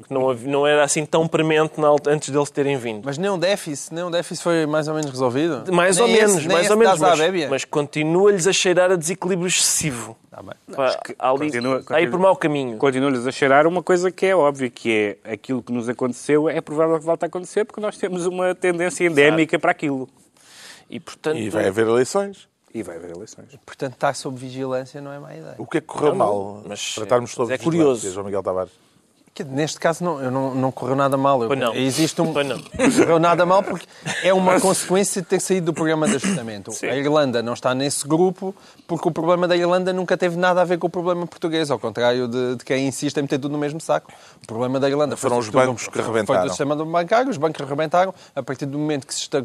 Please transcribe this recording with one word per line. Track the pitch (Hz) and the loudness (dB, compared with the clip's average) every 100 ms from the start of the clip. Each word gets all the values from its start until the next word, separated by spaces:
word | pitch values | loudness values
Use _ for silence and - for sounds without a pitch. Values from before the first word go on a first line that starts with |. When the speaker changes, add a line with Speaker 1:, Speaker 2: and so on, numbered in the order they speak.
| 110 | -6
Speaker 1:
que | |
não | 135 131 | -2 0
hav-, | 123 131 | -2 -2
não | 139 147 | 0 4
era | 147 | 4
assim | 143 170 151 | 2 0 0
tão | 165 165 | 0 2
premente | 160 156 156 156 - | 0 2 2 2 2
na | 151 | 2
alt-, | 147 143 | 4 2
antes | 151 143 | -2 0
deles | 139 143 | -2 -2
terem | - 139 135 | -2 -2 -2
vindo. | 117 107 127 | -4 -6 -8
Speaker 2:
Mas | 143 | -4
nem | 196 | -2
o | 190 | 0
déficit, | 175 202 - 143 - | 0 -2 -4 -10 -10
nem | 160 | -8
o | 175 | -4
déficit | 170 160 170 | -4 -4 -4
foi | 175 165 151 | 0 2 2
mais | 156 151 | 0 -2
ou | 156 | -4
menos | 151 | -4
resolvido? | 127 131 123 170 131 117 | 0 0 2 0 -2 0
Speaker 1:
Mais | 180 180 180 | 2 4 4
Speaker 2:
Nem | 233 | 4
Speaker 1:
ou | |
Speaker 2:
esse, | 220 | 6
Speaker 1:
menos, | 214 185 156 | 6 4 2
Speaker 2:
nem | |
Speaker 1:
mais | 170 180 | 2 4
Speaker 2:
esse | |
Speaker 1:
ou | 214 | 6
menos, | 226 175 | 6 6
Speaker 2:
dá-se | 185 | 4
à | |
Speaker 1:
mas, | 160 | 4
Speaker 2:
bébia? | 165 190 139 | 2 0 -2
Speaker 1:
mas | 135 - | -4 -2
continua-lhes | 151 143 151 151 170 202 202 175 | -2 -2 -2 0 4 4 4 2
a | |
cheirar | 185 185 175 180 | 2 2 4 4
a | 190 | 2
desequilíbrio | 156 170 180 185 180 | -2 -4 -2 -2 0
excessivo. | 175 - - 160 120 110 113 _ | 0 0 0 -4 -6 -10 -16 _
Speaker 2:
Tá | - | -20
bem. | 95 - - 180 | -18 -18 -12 -2
Speaker 1:
Pá, | 131 | 0
Speaker 3:
Acho | - | -2
que | - - | -8 -4
Speaker 1:
há | 127 | -2
ali, | 135 151 | 0 -2
Speaker 3:
continua, | 120 127 131 | -2 -2 -4
Speaker 1:
está | - 139 | 0 0
aí | |
Speaker 3:
continua, | 143 | 2
Speaker 1:
por | 175 | 2
mau | 190 185 | 2 4
caminho. | 165 143 131 107 | 0 -2 -4 0
Speaker 3:
continua-lhes | 139 131 139 127 123 | 0 2 0 0 -2
a | |
cheirar | - 139 139 160 | 0 4 6 6
uma | 180 | 2
coisa | 156 180 185 | 2 2 2
que | 175 190 | 0 2
é | 190 | 4
óbvia, | 143 139 127 | 2 0 -6
que | - 117 110 104 98 | -4 -2 0 0 -4
é | 107 | -10
aquilo | 110 - 127 | -10 -4 -6
que | 110 | -4
nos | 120 117 | -4 -4
aconteceu | 120 127 120 - 151 156 | -2 -4 -4 0 2 2
é | 151 | -2
provável | 160 151 160 160 | -4 0 2 0
que | 156 | 0
volte | 165 | -2
a | 170 | -2
acontecer | 180 180 - 214 | -6 -4 -4 -4
porque | - | -4
nós | 208 - | -8 -6
temos | 196 180 175 | -6 -2 -4
uma | 180 185 180 | 0 -2 0
tendência | 185 175 175 - 175 | -2 0 -2 0 2
endémica | 147 147 160 151 170 | 6 6 4 0 0
Speaker 1:
Exato. | |
Speaker 3:
para | 156 | 0
aquilo. | - 151 135 127 _ _ _ _ - - - _ | -2 -4 -6 -8 _ _ _ _ -20 -20 -20 _
Speaker 1:
E, | - | -14
portanto, | - - 156 156 | -14 -8 -4 -2
Speaker 4:
E | 107 | -2
vai | 104 101 | 0 0
haver | 98 113 | 2 2
eleições. | 120 127 196 196 196 _ _ _ 113 | 2 2 0 -4 -10 _ _ _ -10
Speaker 3:
E | |
vai | 90 85 | -10 -12
haver | 87 | -14
eleições. | 85 110 - 107 135 | -14 -16 -20 -20 -20
Speaker 2:
Portanto, | - - 135 | -20 -10 -10
estar | 123 143 131 | -2 -2 -2
sob | 147 127 | -8 -10
vigilância | 131 127 135 127 131 147 | -12 -8 -6 -6 -8 -14
não | 143 | -16
é | 143 | -16
má | 147 156 | -16 -18
ideia. | 156 - | -18 -14
Speaker 4:
O | - | -4
que | 160 | -4
é | |
que | 156 | -4
correu | - 147 | 0 0
Speaker 1:
Não, | 185 | 2
Speaker 4:
mal | 107 104 98 104 95 | 0 0 -4 -12 -12
Speaker 1:
mas | 104 - - | -10 -8 -8
Speaker 4:
para | |
estarmos | 107 127 120 | 0 0 0
sob | - 117 | -4 -2
Speaker 1:
é | 127 | -2
Speaker 4:
vigilância, | 120 165 | 0 2
Speaker 1:
curioso. | 151 120 104 | 2 2 -4
Speaker 4:
João | 92 101 | -6 -4
Miguel | 98 | -4
Tavares? | 95 92 90 _ _ _ _ _ _ - | -2 -4 -4 _ _ _ _ _ _ -14
Speaker 2:
Que | |
neste | 156 135 151 - | -8 -4 -4 0
caso | 175 160 | -2 0
não, | 175 147 | -4 -4
eu | 131 | -4
não, | 131 135 | -2 -2
não | 131 131 | 0 -2
correu | - 123 135 | -2 -2 0
nada | 139 135 | 2 2
mal. | 139 135 | 2 2
Eu, | 113 | 2
Speaker 1:
Pois | 135 | 0
não. | 123 | 0
Speaker 2:
existe | 117 131 127 160 - | 0 -2 0 0 0
um, | 160 | -2
Speaker 1:
Pois | 151 139 | 0 -2
não. | 113 | -6
Speaker 2:
não | - - 294 | -10 0 2
correu | 233 - 165 | 4 4 4
nada | 170 170 175 | 4 4 4
mal | 190 | 4
porque | 202 175 - - 160 - | 2 -8 -10 -14 -10 -2
é | 175 | 2
uma | 190 185 | 4 4
Speaker 1:
Mas | 185 | 4
Speaker 2:
consequência | 190 180 - 185 196 202 | 4 0 0 0 2 -2
de | 170 | -2
ter | 185 | -2
saído | - 185 170 | 0 0 0
do | |
programa | 160 160 160 151 | 0 0 2 2
de | 143 | 2
ajustamento. | 190 180 113 104 95 | 0 -4 -6 -10 -10
Speaker 1:
Sim. | 110 - | -8 -4
Speaker 2:
A | 127 | -2
Irlanda | 139 151 139 117 | 2 4 4 0
não | 117 | -2
está | 120 131 | -2 -2
nesse | 127 139 - 143 | 0 -2 -4 0
grupo | 160 185 185 190 - - - - | 2 2 0 -10 -10 -20 -20 -8
porque | 170 180 | -2 -2
o | |
problema | 160 160 175 180 | -2 2 2 2
da | 175 | 2
Irlanda | 175 180 185 | 2 2 0
nunca | 185 175 180 | -2 -2 0
teve | 180 170 | 0 0
nada | 185 180 | 2 2
a | 175 | 2
ver | 180 | 0
com | 175 | -2
o | |
problema | 180 175 175 170 | -2 -2 -2 -4
português, | - 170 160 147 | -6 -4 -2 -2
ao | 123 | -2
contrário | 117 107 120 123 123 | -4 0 0 2 -2
de, | 123 123 123 | -2 -2 -4
de | |
quem | - 135 135 | -2 -2 -2
insiste | 127 147 151 | -2 -4 -4
em | |
meter | 143 143 | -2 -4
tudo | 143 | -4
no | 147 | -4
mesmo | 147 160 | -4 -6
saco. | - 151 - - - - | -2 -2 -4 -20 -20 -20
O | - | -10
problema | 110 123 135 | -4 -2 0
da | 139 | 0
Irlanda | 143 147 120 | 0 -2 -2
Speaker 4:
Foram | 127 120 | 0 0
Speaker 2:
foi | |
Speaker 4:
os | 107 | 2
Speaker 2:
tudo | 131 131 | 2 2
Speaker 4:
bancos | 117 - | 0 -6
que | |
Speaker 2:
foi | 117 | -4
Speaker 4:
arrebentaram. | 107 113 104 101 | -2 -2 2 2
Speaker 2:
do | 90 | 0
sistema | 90 143 147 160 | -2 -2 -2 -2
bancário, | 170 170 220 269 | -2 2 2 0
os | 175 | -2
bancos | 156 156 139 | -2 -2 -6
arrebentaram. | 143 156 175 190 - - - | -4 0 2 0 -2 -12 -10
A | |
partir | 123 131 143 | -8 -6 -6
do | 143 | -4
momento | 151 147 - | -2 -4 -6
que | - | -10
se | |
esta-, | - 147 | -4 -4